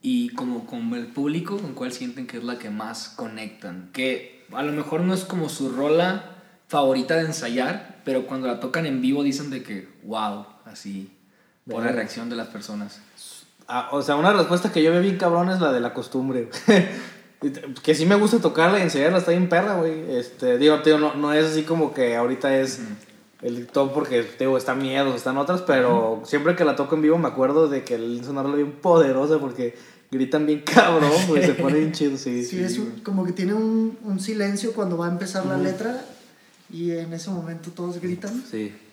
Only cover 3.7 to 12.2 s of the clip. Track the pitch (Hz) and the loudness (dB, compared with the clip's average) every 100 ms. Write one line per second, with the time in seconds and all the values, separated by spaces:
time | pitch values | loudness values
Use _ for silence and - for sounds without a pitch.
3.7 | 90 90 - 131 120 - - - 113 147 | -14 -14 -4 -4 -4 -8 -20 -14 -6 -4
4.7 | 147 139 160 180 185 - 185 151 - 135 | -4 -4 0 0 0 -2 -4 -4 -4 -6
5.7 | 120 147 160 180 196 - - - _ _ | -2 2 4 2 -2 -8 -20 -20 _ _
6.7 | 147 135 131 127 160 160 156 120 123 131 | 2 4 2 2 0 0 -4 -4 -2 -2
7.7 | 190 - - - 131 127 131 131 117 127 | -4 -10 -12 -2 -2 -2 -4 -4 -4 -4
8.7 | 165 160 135 127 143 143 131 143 131 - | -4 -2 0 2 2 2 0 -4 -8 -10
9.7 | 101 - - 98 110 107 104 104 - - | -12 -12 -20 -10 -4 -4 -6 -12 -20 -20
10.7 | 104 101 98 95 _ _ _ _ _ - | -18 -12 -12 -12 _ _ _ _ _ -10
11.7 | 113 117 123 104 113 | -4 -2 -2 -4 -8